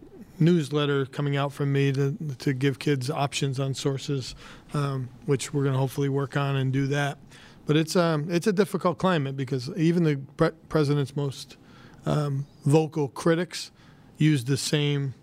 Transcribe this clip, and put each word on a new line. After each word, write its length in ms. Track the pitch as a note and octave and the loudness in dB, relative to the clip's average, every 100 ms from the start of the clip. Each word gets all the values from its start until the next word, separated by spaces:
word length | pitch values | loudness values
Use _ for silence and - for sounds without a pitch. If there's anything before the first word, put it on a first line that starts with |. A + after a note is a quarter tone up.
| - - - - | -20 -20 -10 2
newsletter 680 | D#3+ F3 C3 D3 D3 C#3 C3+ | 4 4 2 0 2 0 -2
coming 320 | - C#3+ C#3 | -2 -2 0
out 160 | C#3+ | -2
from 180 | - C#3+ | -2 0
me 220 | C#3 C#3 | 2 2
to, 180 | C3+ C#3 - D#3 B2+ | 2 -2 -2 -8 -4
to 120 | D3 | -4
give 260 | B2+ C#3 C3 | 0 0 0
kids 300 | D3+ C#3 B2+ | 0 0 -2
options 520 | D#3 C#3 - C#3 C3 | -2 -2 -2 -2 -2
on 120 | C3+ | -4
sources, 640 | B2+ C#3+ C3+ - C#3 A#2+ - - - - | -2 -4 -4 -4 -6 -6 -12 -18 -20 -8
um, 340 | D3 C#3+ C3 B2 - - | -4 -2 -4 -8 -8 -2
which 280 | C3+ - | -2 0
we're 100 | D3 | -2
gonna 140 | C#3 C3 | 0 2
hopefully 320 | C3+ - C#3 | 0 0 -2
work 260 | C#3 C3+ D3 | 0 -2 -2
on 220 | C#3 C3+ | 0 0
and 160 | C3 | 0
do 120 | C3+ C3+ | 0 0
that. 300 | C#3+ C#3+ C#3+ - - - - - | 0 -2 -6 -16 -20 -20 -8 0
But 120 | D#3 | 2
it's, 180 | D#3+ F#3 | 2 2
um, 340 | E3 D3+ E3 | 2 2 0
it's 160 | E3+ A3 | 0 2
a 80 | |
difficult 460 | F#3+ G3 F3+ F3+ - | 2 2 0 0 0
climate 360 | F#3 E3+ C#3 C3+ | 2 2 0 -4
because 400 | B2+ C3+ A#2+ - | -4 -4 -4 0
even 280 | D#3+ F3 | 2 4
the 140 | D#3+ C#3 C3+ - | 2 0 -4 0
pre-, 140 | D#3+ - - | 0 0 -2
president's 460 | D#3+ C#3+ D3 C3+ C#3+ | 0 2 2 -2 -4
most, 420 | C#3+ - - - - - - - D3+ | -6 -8 -16 -20 -20 -20 -20 -8 -2
um, 400 | D3 C#3+ C#3 C#3+ - | -2 0 -4 -6 -4
vocal 440 | C#3+ D#3 D#3 D#3 C#3 | 2 4 2 -2 -6
critics 640 | - F3 E3 F3+ - - - - - - - | -2 0 0 -2 -8 -14 -18 -20 -20 -14 0
use 260 | D#3 D3 | 2 2
the 140 | A#2+ C#3 | 0 -2
same 580 | - D3+ D3 C#3+ C#3 - | 0 0 0 -2 -4 -8